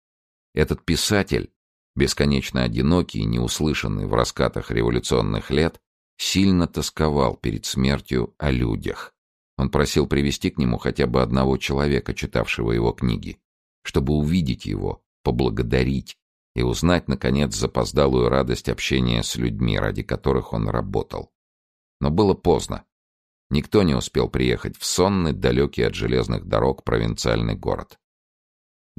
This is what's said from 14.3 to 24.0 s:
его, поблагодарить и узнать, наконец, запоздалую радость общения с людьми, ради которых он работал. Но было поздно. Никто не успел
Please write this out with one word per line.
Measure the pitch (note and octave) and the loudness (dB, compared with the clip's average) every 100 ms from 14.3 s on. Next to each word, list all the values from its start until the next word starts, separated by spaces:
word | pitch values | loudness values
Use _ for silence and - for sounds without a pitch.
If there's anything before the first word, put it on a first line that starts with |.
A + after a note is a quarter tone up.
| F#2 C#2 A1 G1+ | 0 0 -4 -6
его, | G1+ G1+ G1+ _ _ | -4 -4 -6 _ _
поблагодарить | - A#1+ B1+ G#1+ A#1 B1+ B1+ C2+ - - _ _ _ A#1+ | -2 0 0 0 0 2 2 -2 -6 -20 _ _ _ -2
и | |
узнать, | B1 A1+ E2 F2 - | -2 0 2 2 0
наконец, | C2 B1+ C2+ C#2+ | -2 0 0 0
запоздалую | - - B1 A#1 - C#2 B1+ A#1+ | -2 -2 -2 0 2 4 4 2
радость | C2 B1 A#1 - | 2 0 -2 -4
общения | - - C2 B1 A1+ | -4 -2 0 2 0
с | G#1 A#1+ | -2 -4
людьми, | A#1+ G#1 A#1 G1+ | -4 0 0 0
ради | G1+ G1+ | -2 -4
которых | G#1+ A#1 C2 B1+ - | -6 -4 0 0 -2
он | A1+ G#1 | -4 -2
работал. | A#1 G1+ G1+ G1+ - - _ _ _ _ _ _ _ | -2 -2 -4 -4 -10 -12 _ _ _ _ _ _ _
Но | C#2+ | 0
было | E2 G2+ | 4 4
поздно. | F2+ F2 C2 - - - _ _ _ _ _ _ | 4 2 2 0 -10 -12 _ _ _ _ _ _
Никто | C#2+ - G#2+ | -2 2 4
не | F2+ | 4
успел | B1+ | 2